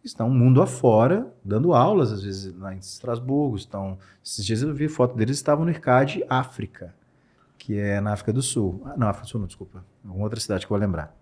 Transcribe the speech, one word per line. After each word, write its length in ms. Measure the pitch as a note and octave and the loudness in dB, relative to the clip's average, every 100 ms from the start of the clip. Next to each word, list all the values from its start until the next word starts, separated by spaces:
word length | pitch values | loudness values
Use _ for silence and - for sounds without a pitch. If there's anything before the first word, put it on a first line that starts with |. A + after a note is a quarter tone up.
estão 260 | B3 - A2+ | -18 -4 2
mundo 300 | C3 B2+ B2+ | 4 6 6
afora, 640 | F#3 - A#2+ A2 B2 G3 B3+ _ | 4 2 4 6 6 2 -2 _
dando 280 | G2 G#2+ E3+ | -4 0 4
aulas, 380 | C3+ D3 G3+ A#2 | 4 4 4 0
às 100 | G#2 | -2
vezes 320 | G2 G2 F#2+ F2 | -8 -8 -12 -12
lá 180 | G2 | -14
em 40 | F#2+ | -14
Estrasburgo, 760 | F#2 - B2 A#2 B2+ C#3+ C#3+ G#2+ | -14 -12 -8 -6 -2 -2 0 -4
estão, 420 | - G2+ G2 F#2+ - _ | -8 -8 -8 -10 -16 _
esses 200 | - - | -12 -8
dias 180 | G2 A2 | -4 -2
eu 100 | C#3+ | -2
vi 120 | C#3+ D3+ | -2 -4
foto 300 | D#3 B2 A2+ | 2 0 2
deles, 200 | A2 C#3+ | 0 0
estavam 280 | - D3 | 0 2
no 60 | E3 | 0
ircad 500 | D#3 - B2+ C#3 - - | -2 2 4 2 -2 -2
África, 680 | C3 B2+ - G#2+ - F2+ _ _ _ _ _ _ _ | -2 -2 -10 -12 -14 -20 _ _ _ _ _ _ _
que 200 | - G#2 | -6 -2
é 220 | G#2 G2+ | 0 0
na 120 | G#2 | 0
África 200 | G#2 - | -2 -2
do 100 | A#2+ | -2
Sul. 400 | C3 - G2 F#2 | -2 -2 -2 -4
Ah, 100 | - - | -8 0
não, 120 | A2 | 0
África 180 | G2 - | 0 -8
do 40 | |
Sul 100 | A#2 | -8
não, 60 | F2+ | -8
desculpa. 380 | - F#2 F#2+ - _ | -12 -20 -20 -20 _
Alguma 200 | G#2 F#2 | -12 -6
outra 140 | G#2 A2 | -4 -4
cidade 280 | - F#2+ - | -4 -4 -2
que 60 | |
eu 40 | G#2 | 0
vou 100 | G2+ | 0
lembrar. 300 | E2+ D2+ _ | -2 -6 _